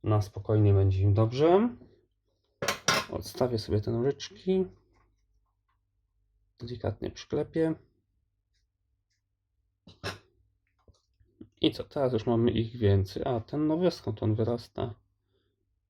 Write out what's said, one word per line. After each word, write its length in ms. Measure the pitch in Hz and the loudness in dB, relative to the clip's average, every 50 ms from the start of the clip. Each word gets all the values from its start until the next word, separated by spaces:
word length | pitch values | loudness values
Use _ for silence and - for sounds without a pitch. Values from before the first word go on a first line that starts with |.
| - | -2
na 180 | 104 107 107 | 0 0 0
spokojnie 520 | 101 - - 104 - - 110 107 107 101 98 | 0 -2 -6 -8 -4 0 2 4 6 6 6
będzie 280 | 98 98 98 95 95 | 6 4 4 4 4
im 120 | 98 101 98 | 4 4 4
dobrze. 560 | 104 113 113 123 131 151 170 180 202 226 247 240 - - - _ _ _ _ _ _ _ _ _ _ _ _ _ _ - - - - - - - - - - | 4 2 2 2 2 4 6 6 6 4 2 -2 -8 -16 -20 _ _ _ _ _ _ _ _ _ _ _ _ _ _ -6 -6 -4 -4 -2 -2 -2 -2 -2 -4
Odstawię 480 | - 78 - - - - 131 123 123 107 | -6 -8 -8 -8 -4 -2 -2 0 -2 -2
sobie 220 | - - 92 104 | -2 0 0 0
te 100 | 104 117 | 0 0
nożyczki. 760 | 117 117 120 139 143 - - - 196 - - 185 190 185 185 185 - _ _ _ _ _ _ _ _ _ _ _ _ _ _ _ _ _ _ _ _ _ _ _ _ _ _ _ _ _ _ _ _ _ _ _ _ - | -2 0 0 0 -2 -4 -8 -14 -16 -8 -4 -2 0 0 0 -2 -6 _ _ _ _ _ _ _ _ _ _ _ _ _ _ _ _ _ _ _ _ _ _ _ _ _ _ _ _ _ _ _ _ _ _ _ _ -16
Delikatnie 520 | 117 113 120 110 - - 101 - - 92 | -14 -14 -10 -8 -6 -6 -6 -6 -8 -10
przyklepię. 640 | - - - - - 143 151 147 - 160 160 160 156 - _ _ _ _ _ _ _ _ _ _ _ _ _ _ _ _ _ _ _ _ _ _ _ _ _ _ _ _ _ _ _ _ _ _ _ _ _ _ _ _ _ - - _ - - - - _ _ _ _ _ _ _ _ _ _ _ _ _ - - _ _ _ _ _ _ _ _ - - - _ _ | -10 -12 -10 -6 -4 -4 -4 -4 -2 -2 -2 -2 -2 -4 _ _ _ _ _ _ _ _ _ _ _ _ _ _ _ _ _ _ _ _ _ _ _ _ _ _ _ _ _ _ _ _ _ _ _ _ _ _ _ _ _ -20 -18 _ -12 -12 -12 -12 _ _ _ _ _ _ _ _ _ _ _ _ _ -20 -20 _ _ _ _ _ _ _ _ -20 -20 -20 _ _
I 100 | - 156 | 0 0
co, 120 | - - - | 0 -4 -8
teraz 300 | - - 151 139 127 127 | -10 -6 -4 -2 -2 -2
już 120 | 110 - | -2 0
mamy 260 | 127 117 113 117 120 | 0 0 2 2 2
ich 260 | 113 113 113 113 - | 0 0 -2 -4 -4
więcej. 460 | 123 110 98 98 98 95 - - - - | 0 2 2 2 2 0 -2 -6 -6 -4
A, 140 | 135 123 113 | -4 -4 -4
ten 280 | 107 - - 147 151 | -6 -6 -4 -2 -2
nowy, 240 | 151 156 170 185 175 | 0 0 0 0 0
skąd 320 | 170 - - 131 110 - 110 | 0 -2 -6 -10 -6 -2 0
on 120 | 107 107 | 0 0
wyrasta? 580 | 107 110 117 120 120 - - _ - - 117 107 - _ _ _ _ _ _ _ _ _ _ _ _ _ _ _ _ _ | 0 0 -2 -2 -4 -6 -10 _ -8 -8 -8 -8 -12 _ _ _ _ _ _ _ _ _ _ _ _ _ _ _ _ _